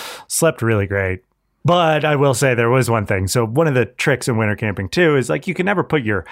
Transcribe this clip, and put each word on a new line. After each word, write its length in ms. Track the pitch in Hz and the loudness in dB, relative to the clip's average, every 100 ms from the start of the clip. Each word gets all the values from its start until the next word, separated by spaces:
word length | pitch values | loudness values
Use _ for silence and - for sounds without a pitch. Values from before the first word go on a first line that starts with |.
| - - - | -14 -16 -8
slept 340 | - 160 156 | 0 0 0
really 260 | 113 110 98 | 0 0 0
great. 340 | 98 95 92 _ _ _ _ | -2 -2 -4 _ _ _ _
But 400 | - 175 160 151 | 0 2 2 2
I 140 | 151 147 | 0 2
will 160 | 143 | 2
say 200 | 123 139 | 2 2
there 160 | 117 117 | 2 2
was 200 | 131 120 | 2 2
one 160 | 117 101 | 0 0
thing. 220 | 98 95 | -2 0
So 180 | 127 113 | 0 0
one 220 | 123 160 | 0 2
of 80 | 127 | 2
the 100 | 110 | 0
tricks 420 | - - 127 - | -2 -2 -2 0
in 80 | 110 | 0
winter 220 | 110 104 | 0 -2
camping 320 | 107 98 95 | -4 -4 -4
too 260 | - 170 143 | 0 2 2
is, 140 | 123 | 0
like, 180 | 151 185 | -4 -4
you 60 | |
can 120 | 175 185 | -4 -2
never 180 | 196 | -2
put 200 | 139 156 | -2 -2
your 220 | 107 101 - | -2 -4 -4